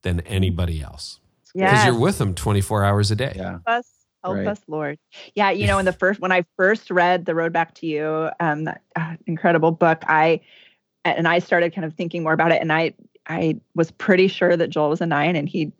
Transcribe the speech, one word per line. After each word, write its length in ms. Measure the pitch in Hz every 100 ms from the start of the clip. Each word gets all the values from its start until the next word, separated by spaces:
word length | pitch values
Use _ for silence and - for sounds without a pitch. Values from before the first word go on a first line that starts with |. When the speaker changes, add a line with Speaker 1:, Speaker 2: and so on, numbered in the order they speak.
Speaker 1:
than 180 | 90 87
anybody 600 | 82 95 92 87 87 80
else. 380 | 71 - - - _ _
'Cause 80 | _ 185
Speaker 2:
Yes. 240 | 190 208 214
Speaker 1:
you're 140 | 117
with 180 | 160 196
them 160 | 104
twenty-four 500 | 90 - 101 95 107 101
hours 260 | 101 101
a 40 | 107
day. 180 | 131 92
Speaker 3:
Yeah. 140 | 92
Speaker 2:
Help 120 | 92 85
us, 180 | 233 247 _ _ _
help 140 | 185 196
Speaker 3:
Right. 100 | 196
Speaker 2:
us, 120 | 208 -
Lord. 280 | 156 151 151 _ - - -
Yeah, 160 | 196
you 160 | 190 202
know, 100 | 196
in 60 | 185
Speaker 1:
<laughs> 60 |
Speaker 2:
the 0 |
first, 280 | 180 185 202
when 100 | 185
I 140 | 185 180 -
first 320 | 190 220 -
read 360 | 180 175 185 175
The 100 | 165
Road 160 | 165
Back 200 | 165 165 -
to 100 | 165
You, 440 | 151 156 156 160 -
um, 240 | 170 151
that, 180 | 156 - _ -
uh, 200 | 165 165 -
incredible 440 | 160 185 165 160
book, 320 | 165 170 160 -
I, 320 | 156 160 160 _ - - _ _ _
and 240 | - - 165
I 120 | 170
started 360 | 170 175 170 180
kind 80 | 156
of 80 |
thinking 300 | 156 175 170
more 100 | 160
about 180 | 156 160
it, 80 | 165
and 100 | 165
I, 220 | 160 165 - _ _ -
I 300 | 165 165 156 _ 165
was 160 | 165
pretty 360 | - - 185 190
sure 260 | - 175 175
that 140 | 170
Joel 200 | - 151
was 120 | 156
a 40 | 170
nine, 300 | 147 147 170
and 120 | 147
he 220 | 196 151 -